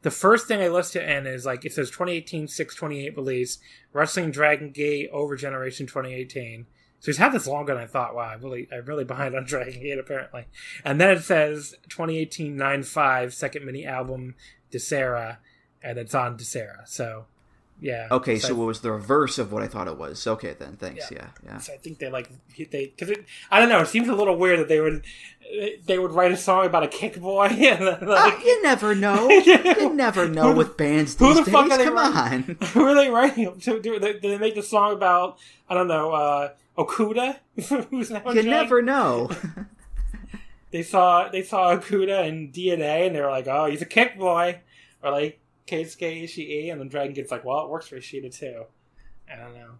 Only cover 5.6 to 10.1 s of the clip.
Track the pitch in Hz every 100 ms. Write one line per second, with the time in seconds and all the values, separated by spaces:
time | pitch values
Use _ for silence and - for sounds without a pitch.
5.6 | 131 127 135 139 131 127 127 135 120 113
6.6 | 120 _ _ _ - 147 247 262 131 143
7.6 | 143 131 113 135 120 117 117 110 131 123
8.6 | - 123 120 147 123 131 139 131 127 143
9.6 | 123 123 139 139 -